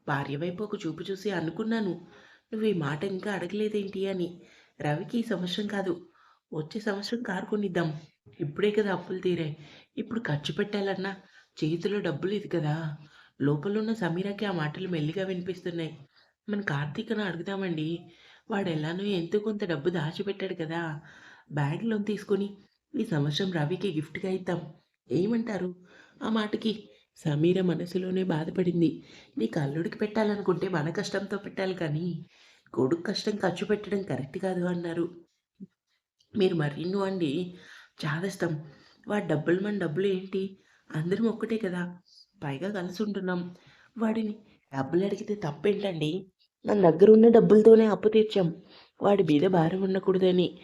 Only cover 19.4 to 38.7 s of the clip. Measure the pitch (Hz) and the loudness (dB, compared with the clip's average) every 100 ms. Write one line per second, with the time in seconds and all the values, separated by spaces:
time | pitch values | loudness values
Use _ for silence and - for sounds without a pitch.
19.4 | 214 208 202 156 160 170 147 - 196 196 | -2 -4 -4 -2 -2 -2 -4 -4 -6 -6
20.4 | 190 175 156 165 165 151 - - - - | -6 -6 -6 -4 -6 -8 -12 -20 -20 -20
21.4 | - 147 143 170 226 214 202 202 - 196 | -8 -2 -2 -2 -2 -2 -2 -4 -2 -2
22.4 | 202 - _ _ _ - 220 156 143 147 | -2 -8 _ _ _ -6 -2 0 0 0
23.4 | 196 175 147 180 202 156 147 - 185 185 | -2 -2 -2 -2 -2 -4 -6 -6 -4 -4
24.4 | 185 165 151 - _ _ - 147 202 233 | -2 -4 -6 -14 _ _ -4 -2 0 0
25.4 | 233 196 180 180 - - - _ 202 220 | -2 -4 -6 -8 -18 -20 -20 _ -2 0
26.4 | 214 220 220 202 - - _ - 160 147 | 0 -2 -2 -4 -8 -20 _ -8 -2 2
27.4 | 165 185 180 165 175 185 185 185 185 156 | 4 4 2 0 -2 -4 -2 -2 0 0
28.4 | 165 180 175 170 160 - - - - - | -2 0 0 4 2 0 -8 -20 -12 -4
29.4 | 220 - 139 156 170 - 208 214 208 208 | -2 0 -2 -2 -4 -4 -4 0 0 0
30.4 | 185 170 190 175 151 165 190 196 196 196 | 0 0 0 -2 -2 -4 -4 -4 -4 -8
31.4 | - - 190 180 160 151 180 160 - _ | -8 -6 -4 -2 -2 -2 -2 -6 -10 _
32.4 | - _ _ - 131 - - 190 - 208 | -20 _ _ -2 0 0 -2 -4 -4 -2
33.4 | 185 - 202 208 196 202 190 139 139 190 | -2 -2 -2 -2 -2 -4 -4 -6 -6 -6
34.4 | 190 180 180 180 170 165 170 - - _ | -4 -2 -2 -2 -4 -4 -4 -6 -20 _
35.4 | _ _ 190 _ _ _ _ _ _ 220 | _ _ -20 _ _ _ _ _ _ 0
36.4 | 185 170 147 143 170 196 190 190 156 151 | 2 2 -2 -4 -4 -2 -2 -2 -2 -2
37.4 | 180 - - - - - 156 156 190 185 | -6 -10 -20 -20 -20 -8 -4 -2 -4 -4
38.4 | 170 151 - | -4 -4 -8